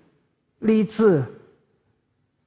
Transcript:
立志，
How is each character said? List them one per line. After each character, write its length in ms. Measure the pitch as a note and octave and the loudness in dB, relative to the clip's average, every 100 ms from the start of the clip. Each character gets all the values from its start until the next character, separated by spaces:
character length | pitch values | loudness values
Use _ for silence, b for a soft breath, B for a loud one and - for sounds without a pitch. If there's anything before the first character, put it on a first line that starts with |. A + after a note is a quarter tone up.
| _ _ _ _ _ - | _ _ _ _ _ -6
立 260 | G#3+ A3 | 0 0
志， 400 | F#3 - A3 D3+ B2 - _ _ _ _ _ _ _ _ _ _ | 0 0 2 2 -2 -12 _ _ _ _ _ _ _ _ _ _